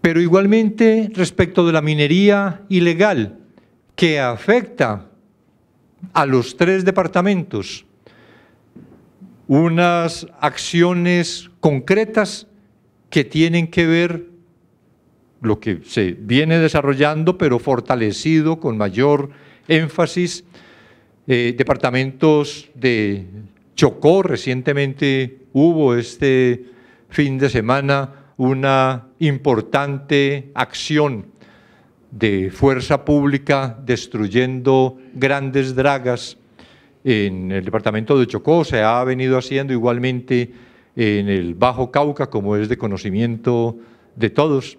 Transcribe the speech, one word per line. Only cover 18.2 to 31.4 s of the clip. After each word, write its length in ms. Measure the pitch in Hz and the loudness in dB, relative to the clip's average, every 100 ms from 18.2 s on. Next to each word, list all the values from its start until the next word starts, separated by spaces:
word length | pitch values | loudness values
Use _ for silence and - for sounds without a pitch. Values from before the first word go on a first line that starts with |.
| 156 160 156 160 | 0 2 2 -2
con 180 | 160 110 | -4 -2
mayor 540 | 104 95 139 143 143 - - _ - | -4 0 2 2 -2 -12 -20 _ 0
énfasis, 760 | 160 160 - 165 180 180 - - - - - _ _ _ _ - | 0 0 -2 -2 0 -4 -6 -16 -20 -20 -20 _ _ _ _ -2
eh, 260 | 123 120 123 | 0 0 -2
departamentos 1120 | 131 131 135 127 135 131 160 151 143 - - | -2 0 0 0 -4 0 2 2 0 -10 -18
de 520 | 127 127 117 104 101 92 98 104 _ _ - | -4 0 0 -2 -4 -8 -18 -20 _ _ 0
Chocó. 460 | 139 - 147 190 | 0 4 2 4
Recientemente 1200 | 185 127 - 127 127 143 139 135 143 135 127 - _ | 2 -4 -4 -4 -2 -2 -2 -2 0 0 -2 -8 _
hubo 420 | 135 160 160 143 | 2 4 4 2
este 680 | 120 117 - 139 131 127 123 - - - _ _ | 2 -2 -2 2 4 2 0 -6 -20 -20 _ _
fin 280 | - 143 135 | -2 -2 0
de 120 | 131 | 0
semana 840 | 123 110 135 139 139 139 - - - | 0 0 0 0 -2 -2 -12 -20 -2
una 680 | 127 135 139 135 131 127 - _ | -2 0 2 2 2 -2 -10 _
importante 1300 | 160 139 139 113 - 139 143 139 143 143 139 143 131 | -2 0 0 0 -2 -6 -6 -8 -2 0 0 -4 -8
acción 720 | - 127 - - 151 147 117 92 _ | -8 -8 -8 -4 -2 -2 -4 -14 _